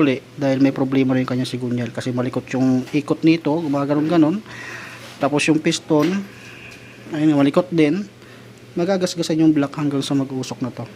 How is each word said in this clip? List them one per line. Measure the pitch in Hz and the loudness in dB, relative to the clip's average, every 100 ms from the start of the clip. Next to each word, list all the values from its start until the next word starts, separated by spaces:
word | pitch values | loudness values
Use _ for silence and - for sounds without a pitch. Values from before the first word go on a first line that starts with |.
uli | 147 127 - | 2 0 -6
dahil | - 139 135 | -4 0 2
may | 139 | 2
problema | 135 131 135 131 | 2 0 2 2
rin | 127 123 | 2 0
yung | 127 | -2
kanyang | 120 | -4
sigunyal. | 123 127 123 113 | -4 -4 -4 -4
Kasi | 117 127 | -6 -4
malikot | 123 123 123 - 127 | -4 -2 -4 -4 0
yung | 131 127 127 | 2 2 0
ikot | 147 - 156 | -2 0 2
nito, | 160 160 151 | 4 4 2
gumaganon-ganon. | 160 156 143 139 147 156 170 151 202 - - - - - - - - | 0 0 0 0 0 2 4 4 2 -6 -16 -14 -14 -16 -18 -18 -4
Tapos | 139 143 | 0 2
yung | 165 151 | 2 2
piston, | 170 160 - 151 165 196 196 - - - - - - - - | 0 -2 0 2 2 -2 -6 -14 -20 -20 -20 -20 -20 -20 -10
ayun, | 156 156 143 | 0 2 4
malikot | 139 156 - | 4 2 2
din. | 170 147 180 202 - - - - - - 175 | 2 2 0 -6 -16 -20 -20 -20 -20 -10 -4
Magagasgasan | 170 190 180 170 160 160 | -2 0 -2 -4 -2 4
yung | 160 | 4
block | 151 139 156 | 4 0 -2
hanggang | 147 139 | -2 -2
sa | 131 139 | -2 -2
mag-uusok | 131 131 123 - | -2 -6 -8 -8
na | 123 | -8
to. | 123 120 | -8 -14